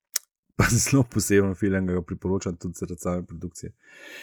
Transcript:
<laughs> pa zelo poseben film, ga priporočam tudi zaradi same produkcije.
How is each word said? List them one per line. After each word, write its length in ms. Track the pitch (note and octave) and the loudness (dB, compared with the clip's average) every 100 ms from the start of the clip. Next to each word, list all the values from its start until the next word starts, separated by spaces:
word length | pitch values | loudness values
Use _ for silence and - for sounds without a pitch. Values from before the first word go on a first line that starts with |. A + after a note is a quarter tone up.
| _ | _
<laughs> 460 | - _ _ _ - | -10 _ _ _ 0
pa 80 | - | 4
zelo 380 | A#2 - C3+ | 4 4 4
poseben 520 | B2 - F#2+ G2+ G2 F#2 | 2 0 2 4 4 2
film, 320 | G#2 F#2+ F#2 | 0 0 0
ga 140 | F2+ | -2
priporočam 540 | E2 F#2 F#2 F#2+ G2 E2+ | -2 -4 -2 -2 -2 -6
tudi 160 | F#2 E2 | -8 -8
zaradi 240 | F2+ F2+ | -8 -6
same 260 | F#2 F2+ F2+ | -4 -4 -4
produkcije. 460 | E2 F2 - E2+ - _ - - - | -10 -12 -12 -14 -16 _ -20 -20 -18